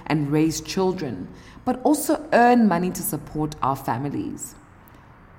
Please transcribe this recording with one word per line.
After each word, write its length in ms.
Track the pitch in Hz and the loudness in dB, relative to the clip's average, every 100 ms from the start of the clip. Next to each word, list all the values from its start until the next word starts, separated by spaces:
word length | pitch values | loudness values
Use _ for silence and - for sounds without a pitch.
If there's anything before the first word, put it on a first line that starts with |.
| - | -2
and 260 | 151 143 | 0 2
raise 300 | 156 160 156 | 2 2 0
children, 680 | - - 185 180 147 98 - - - - - | -6 -2 0 -2 -6 -8 -10 -14 -20 -8 -6
but 160 | 254 | -2
also 420 | - 302 - 294 - | 0 2 0 -2 2
earn 340 | 214 240 247 214 | 6 6 6 4
money 240 | 170 180 | 2 0
to 100 | 175 | -4
support 540 | 156 151 - 151 151 - | -6 -6 -6 -6 -6 -2
our 140 | 127 135 | -2 -2
families. 800 | - 120 143 127 - - - - - - - - - - - | -4 -4 -4 -6 -8 -10 -14 -18 -20 -20 -20 -20 -20 -20 -20